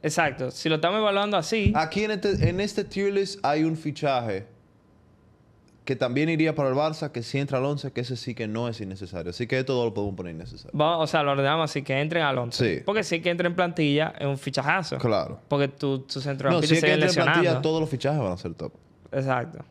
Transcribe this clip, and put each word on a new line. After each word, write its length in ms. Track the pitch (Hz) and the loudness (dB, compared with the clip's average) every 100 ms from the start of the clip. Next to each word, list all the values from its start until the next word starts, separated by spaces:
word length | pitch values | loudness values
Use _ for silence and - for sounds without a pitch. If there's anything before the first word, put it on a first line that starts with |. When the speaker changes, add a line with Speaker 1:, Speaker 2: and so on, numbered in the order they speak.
Speaker 1:
Exacto. 500 | 151 160 156 127 131 | 0 2 0 0 -8
Si 180 | - 160 | -4 0
lo 60 | 156 | 2
estamos 240 | 170 214 | 2 2
evaluando 380 | 214 196 208 196 | 2 2 2 0
así 340 | 156 220 196 156 | 0 2 2 2
Speaker 2:
Aquí 280 | 160 196 | 0 0
en 80 | 214 | -2
este, 380 | 208 208 185 160 | 0 0 2 2
en 100 | 180 | 2
este 240 | 208 - | -2 -2
tier 280 | 202 190 196 | -4 -2 0
list 260 | 196 196 - | 0 -2 -2
hay 200 | 135 156 | 0 2
un 120 | 160 160 | 2 0
fichaje 680 | 151 - 147 131 117 95 104 - _ _ _ _ _ _ _ _ _ _ _ _ | -6 -2 0 0 0 -4 -6 -20 _ _ _ _ _ _ _ _ _ _ _ _
que 120 | - 127 | -6 -2
también 340 | 127 127 156 | 0 2 0
iría 260 | 160 160 151 | 2 0 2
para 140 | 135 | 0
el 60 | 131 | 2
Barça, 360 | 156 160 147 | 0 -2 -6
que 100 | 120 | -6
sí 160 | 113 139 | -4 -4
entra 220 | 139 131 | -2 0
al 60 | 135 | 0
once, 260 | 143 139 | -2 -4
que 100 | 120 | -6
ese 140 | 123 123 | -6 -6
sí 160 | - | -8
que 140 | 113 110 | -6 -4
no 200 | 110 120 | -2 -4
es 140 | 107 | -6
innecesario. 480 | 98 95 92 90 85 | -10 -10 -8 -6 -6
Así 160 | 87 123 | -4 -2
que 180 | 131 | 0
todo 220 | 131 127 117 | 2 0 0
lo 80 | |
podemos 220 | 104 101 92 | 0 -4 -4
poner 180 | 90 | -8
innecesario. 380 | 80 87 - - | -10 -12 -16 -8
Speaker 1:
Vamos, 300 | 147 151 170 | 0 2 2
o 40 | 151 | 2
sea, 140 | 160 | 2
lo 100 | 143 | 2
ordenamos 380 | 139 139 160 156 | 2 2 2 0
así, 140 | 143 | -2
que 180 | 139 135 | -2 0
entren 220 | 151 170 | 0 2
al 160 | 147 131 | 2 0
once. 380 | 120 - 117 73 | -2 0 2 2
Speaker 2:
Sí. 60 | |
Speaker 1:
Porque 200 | - 214 | 0 -2
sí 180 | 170 170 | 0 -2
que 80 | 170 | 0
entra 180 | 170 175 | 0 0
en 60 | 175 | 2
plantilla, 600 | 175 165 151 143 160 - | 0 2 2 2 0 -2
es 60 | 139 | -4
un 140 | 135 | -2
fichajazo. 580 | - 131 139 185 165 - | -4 -2 0 0 -2 -2
Speaker 2:
Claro. 420 | 120 101 69 - - | 2 2 0 -8 -2
Speaker 1:
Porque 200 | 143 139 | 0 0
tu, 320 | - 139 135 | 0 -2 -2
tu 160 | 131 139 | -4 -6
Speaker 2:
No, 40 | |
Speaker 1:
centrocampista 440 | 139 135 135 170 151 | -6 -2 2 2 4
Speaker 2:
si 40 | 160 | 4
es 20 | |
que 60 | 151 | 6
Speaker 1:
sigue 60 | 151 | 4
Speaker 2:
entra 120 | 160 | 4
en 40 | |
plantilla, 220 | 165 135 170 | 4 4 4
Speaker 1:
lesionando. 200 | 139 127 160 | 4 2 2
Speaker 2:
todos 120 | 160 | 0
los 80 | 156 | 0
fichajes 300 | 131 135 151 | 0 0 0
van 120 | 104 | 0
a 60 | 87 | -2
ser 180 | 87 80 | -8 -8
top. 180 | 78 - _ _ - | -10 -12 _ _ -6
Speaker 1:
Exacto. 480 | 135 135 127 151 165 - | -4 0 -2 -2 -12 -18